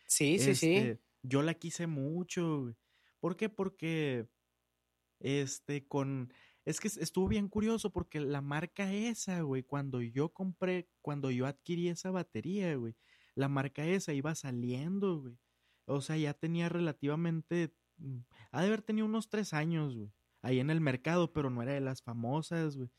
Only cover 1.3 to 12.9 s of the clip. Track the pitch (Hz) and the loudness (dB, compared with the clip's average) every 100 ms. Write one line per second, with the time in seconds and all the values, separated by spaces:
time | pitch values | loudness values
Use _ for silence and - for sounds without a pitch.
1.3 | 135 156 160 170 - 170 147 135 170 175 | 2 2 0 -4 -4 -4 -2 -2 -2 -4
2.3 | - 170 151 123 117 _ _ _ _ 170 | -2 0 0 -2 -8 _ _ _ _ -4
3.3 | 180 214 214 190 190 165 160 151 123 113 | -2 -4 -2 -4 -2 -2 0 0 0 -4
4.3 | _ _ _ _ _ _ _ _ - 127 | _ _ _ _ _ _ _ _ -8 -2
5.3 | 143 139 - - 143 135 143 135 135 123 | 0 0 -4 -6 -6 -2 -2 0 -2 -6
6.3 | - - _ - 156 220 - 160 - 190 | -10 -20 _ -4 -2 -4 -4 -4 0 2
7.3 | 214 202 214 214 226 202 180 - 151 139 | 2 0 0 0 0 -2 -4 -4 -2 -2
8.3 | 143 143 147 175 - 190 202 233 220 - | -2 -2 -2 -2 -2 -2 0 -2 -2 -2
9.3 | 175 151 131 127 143 139 127 117 123 156 | -2 0 -2 -2 -4 -2 -2 -2 0 0
10.3 | - 190 175 185 185 175 _ - 143 135 | 0 -6 -2 0 -2 -4 _ -6 -2 0
11.3 | 123 131 143 - 170 175 170 190 185 - | 0 0 -4 -4 0 0 -2 -2 -2 -2
12.3 | - 151 202 185 143 117 | -6 -4 0 0 0 -2